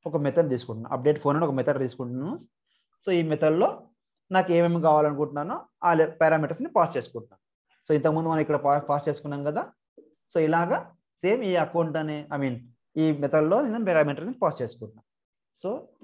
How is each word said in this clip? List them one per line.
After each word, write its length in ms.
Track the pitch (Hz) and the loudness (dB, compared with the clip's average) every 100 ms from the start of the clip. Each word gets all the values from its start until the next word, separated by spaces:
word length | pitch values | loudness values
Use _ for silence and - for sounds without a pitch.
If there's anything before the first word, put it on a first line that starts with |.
| 165 | -4
ఒక 120 | 156 | -2
method 320 | 143 165 160 | 0 2 0
తీసుకుంటున్నాను. 420 | 123 - 110 113 | -2 -6 -12 -8
Update 260 | 127 135 147 | -2 0 2
phone 160 | 143 147 | 0 2
అని 80 | 165 | 0
ఒక 100 | 135 | 0
method 240 | 127 143 | 0 -2
తీసుకుంటున్నాను. 560 | 131 - 123 127 151 320 - _ _ _ _ _ - | -4 -6 -10 -6 -8 -10 -14 _ _ _ _ _ -2
So, 40 | |
ఈ 120 | 175 | 0
మెథడ్‌లో 460 | 160 151 156 160 285 - - _ _ _ _ | 0 2 2 4 0 -2 -18 _ _ _ _
నాకు 180 | 185 180 | 0 2
ఏమేమి 280 | 170 170 170 | 4 4 4
కావాలనుకుంటున్నానో 720 | 156 151 151 143 151 147 156 285 - _ | 4 4 4 0 -4 -4 -6 -8 -12 _
ఆ 120 | 170 | 0
లే-, 180 | 160 160 165 | 2 2 2
పారామీటర్స్‌ని 560 | 160 160 165 165 302 | 2 2 0 -6 -2
pass 200 | 220 214 | 0 2
చేసుకుంటున్నాను. 500 | 131 110 117 - _ _ _ _ _ - | -2 -8 -14 -16 _ _ _ _ _ 0
So, 40 | |
ఇంతకుముందు 360 | 151 156 156 165 | 2 2 0 0
మనం 120 | 160 | -2
ఇక్కడ 160 | 151 147 | 0 0
పా-, 240 | 143 143 | 2 0
pass 220 | 143 143 151 | 0 -2 -2
చేసుకున్నాం 380 | 143 147 143 | -6 -8 -6
కదా. 200 | 143 165 381 _ _ - _ _ _ - | -4 -4 -6 _ _ -20 _ _ _ 0
So, 20 | |
ఇలాగా 380 | 156 165 175 269 - _ _ _ | 2 2 0 -2 -6 _ _ _
సేమ్ 180 | 180 240 | 0 0
ఈ 100 | 208 175 | 0 0
account 420 | 151 170 160 156 | 0 0 -2 -2
అనే, 200 | 156 151 147 | -6 -8 -8
I 120 | 147 | -4
mean, 180 | 135 120 - _ _ 156 | -4 -6 -14 _ _ -2
ఈ 100 | 160 147 | 0 0
మెథడ్‌లో 400 | 143 156 156 208 | 0 2 2 2
నేను 240 | 277 226 208 | 0 -2 0
పారామీటర్స్‌ని 500 | 165 147 139 180 254 | 2 2 -2 -8 -4
pass 200 | 175 - | -4 -2
చేసుకుంటున్నాను. 480 | 117 120 107 110 _ _ _ _ _ _ | -10 -10 -18 -20 _ _ _ _ _ _
So, 80 | 185 247 - _ | -10 -10 -12 _